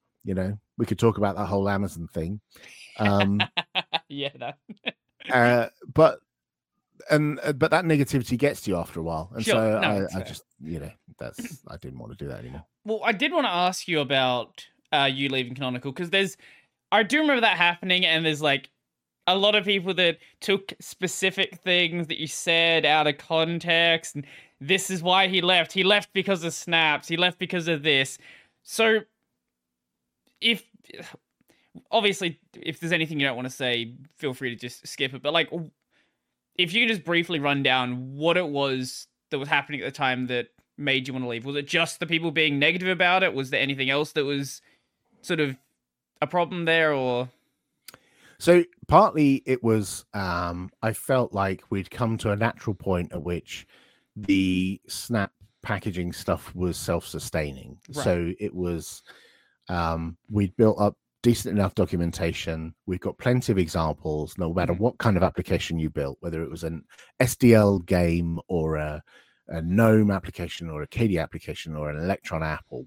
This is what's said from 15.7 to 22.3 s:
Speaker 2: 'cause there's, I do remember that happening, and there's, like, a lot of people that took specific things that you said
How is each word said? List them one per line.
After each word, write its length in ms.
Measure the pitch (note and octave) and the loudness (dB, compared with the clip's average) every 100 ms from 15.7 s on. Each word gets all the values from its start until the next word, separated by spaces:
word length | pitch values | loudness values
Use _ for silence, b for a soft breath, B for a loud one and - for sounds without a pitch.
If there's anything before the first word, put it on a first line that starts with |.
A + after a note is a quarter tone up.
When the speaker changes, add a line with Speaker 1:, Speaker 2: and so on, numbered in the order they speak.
| B2 C#3+ | -6 -8
Speaker 2:
'cause 160 | C3 F3 | -8 -2
there's, 260 | G3 F#3+ - b b b _ _ | 0 0 -4 b b b _ _
I 120 | G#3 | 2
do 160 | A3 D4 | 4 2
remember 220 | D#4 C4 | 2 4
that 160 | A3 F3 | 4 4
happening, 460 | F3 F3 F#3+ F3+ F3+ | 2 2 0 2 2
and 200 | D#3+ E3 | 2 2
there's, 160 | D3 | 0
like, 300 | D3+ C#3 - _ _ _ _ _ - | 2 0 -2 _ _ _ _ _ 0
a 100 | F#3+ | 2
lot 160 | G3+ | 4
of 100 | G#3+ | 4
people 300 | F#3 G3 F3+ | 2 0 0
that 240 | F3 F3 D#3+ b b | 2 2 0 b b
took 340 | - G3 - - | -2 -2 -2 -16
specific 800 | - - F3+ - F#3+ F#3+ F#3+ F3+ | -18 -6 -6 -2 -2 0 -4 -4
things 460 | F#3 F3+ E3+ E3+ D#3+ | 0 2 2 -2 -6
that 100 | - | -6
you 60 | |
said 580 | D3+ | -8